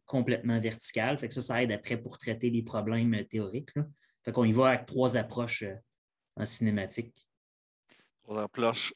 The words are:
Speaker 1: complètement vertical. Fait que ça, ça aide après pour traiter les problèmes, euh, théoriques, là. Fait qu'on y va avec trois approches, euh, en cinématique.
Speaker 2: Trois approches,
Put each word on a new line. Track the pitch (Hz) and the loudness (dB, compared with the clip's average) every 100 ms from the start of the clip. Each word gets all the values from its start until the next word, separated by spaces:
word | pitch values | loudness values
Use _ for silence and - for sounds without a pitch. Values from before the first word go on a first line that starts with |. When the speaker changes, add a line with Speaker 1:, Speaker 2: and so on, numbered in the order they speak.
| - | -2
Speaker 1:
complètement | 131 117 120 120 117 | 0 2 2 2 2
vertical. | 110 110 - 113 117 143 | 0 0 -2 0 0 0
Fait | 113 | -2
que | |
ça, | 131 | -2
ça | 117 120 | -2 2
aide | 123 | 0
après | 104 - 117 | 0 -4 -6
pour | - - | -6 -10
traiter | - 113 123 | -6 -2 0
les | 117 | 0
problèmes, | 113 113 104 113 117 | -2 -4 0 2 2
euh, | 110 | 2
théoriques, | 98 110 101 113 151 | -2 -4 -4 -6 -6
là. | 147 147 - _ _ | -6 -6 -8 _ _
Fait | - | -4
qu'on | 110 | 2
y | 117 | 4
va | 113 131 | 6 6
avec | 120 - | 4 0
trois | - 127 120 | 0 2 2
approches, | 107 - 117 - | -2 -4 -4 -4
euh, | 104 95 - _ _ _ _ - | -6 -10 -16 _ _ _ _ -4
en | 107 | 0
cinématique. | - 110 104 95 - 113 - _ _ _ _ _ _ _ _ _ _ | 2 2 0 -2 -6 -8 -12 _ _ _ _ _ _ _ _ _ _
Speaker 2:
Trois | - 107 | -10 -6
approches, | 104 - 113 117 - | -6 -2 0 0 -2